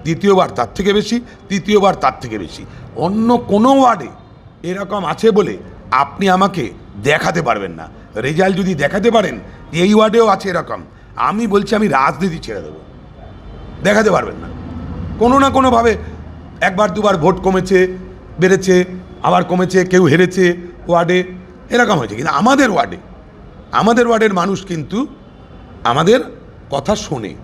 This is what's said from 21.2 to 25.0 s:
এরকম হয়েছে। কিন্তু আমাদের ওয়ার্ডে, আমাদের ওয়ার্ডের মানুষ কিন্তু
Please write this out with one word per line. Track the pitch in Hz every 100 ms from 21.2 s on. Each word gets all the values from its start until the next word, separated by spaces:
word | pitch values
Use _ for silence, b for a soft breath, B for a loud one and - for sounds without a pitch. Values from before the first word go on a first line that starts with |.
| 185 - - - -
এরকম | 240 240 190
হয়েছে। | 113 104
কিন্তু | 156
আমাদের | 143 208 277 269
ওয়ার্ডে, | 175 110 87 - - - - - - -
আমাদের | 120 180 233 240
ওয়ার্ডের | 226 220
মানুষ | 185 175 196 -
কিন্তু | 170 135 202